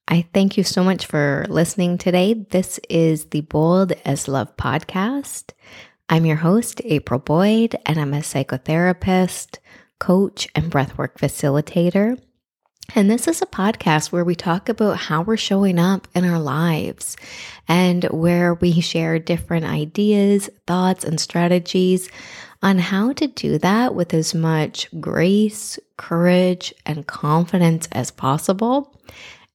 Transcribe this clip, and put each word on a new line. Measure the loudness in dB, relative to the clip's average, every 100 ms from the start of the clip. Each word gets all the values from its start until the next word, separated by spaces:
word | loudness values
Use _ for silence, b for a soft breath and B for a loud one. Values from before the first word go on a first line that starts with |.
| -2
I | 0 2
thank | 2 2 2
you |
so | 0 2
much | 2 0 -2
for | 0 0 0 -2
listening | 0 0 0 -2 -2
today. | -2 0 2
This | 0 -2 -2 -2 -8 -4
is | 0 2 0 -2
the | -6
Bold | -2 0 2 4 2 -2
as | -4 -4 -2
Love | -4 -4 -6
podcast. | -4 -4 -4 -4 -4 -4 -8 -12 -16 -20 B B B B 0
I'm | 2 2
your | 2
host, | 2 2 0 -6
April | -2 -2 0 -4
Boyd, | 0 2 4 2 2 -2 -4
and | -2
I'm | -2
a | -2
psychotherapist, | -4 -4 -4 -4 -2 0 0 0 0 2 2 -2 -14 -20 b b b -6
coach, | 2 2 2 -2 -6
and | -4 -2
breathwork | 0 -2 -4 -8
facilitator. | -4 -4 -2 0 0 0 0 0 2 0 -2 _ _ _ _ _ _ -4
And | 2 2
this | 2 0
is | -2
a | -4
podcast | -2 -2 -2 0 0 0
where | -2
we | -2
talk | -2 -2 -2 -2
about | 0 0 0
how | -2 -2
we're | 0 -2
showing | 0 2 2 4
up | 2 2 -2
in | -2
our | 0 0
lives | -2 0 0 0 -4 -8 -12 -14 B B B B 0
and | 2 4 2
where | 0 0 2 2 2
we | 2 2 2
share | 0 -2 0 -2
different | -2 -4 -2 -4
ideas, | -2 -4 -4 0 2 4 4 2 0 -10 -4
thoughts, | 0 2 0
and | -2 -4
strategies | -2 0 2 2 0 0 2 2 -2 B B B B B
on | 2 2
how | 2 0 0
to | 0 -4
do | -4 -2 0
that | 2 2 2
with | 0 0
as | 0 0
much | 0 0 0 0 -4 -10 -10
grace, | -4 0 2 4 2 -2 -12 -14 -16 -20
courage, | -4 2 4 4 4 0 -6 -10 -8
and | -8 -8
confidence | -6 0 0 2 2 2 2 -2
as | -6 -6
possible, | -4 -2 0 0 -2 0 0 -2 _ B B B B B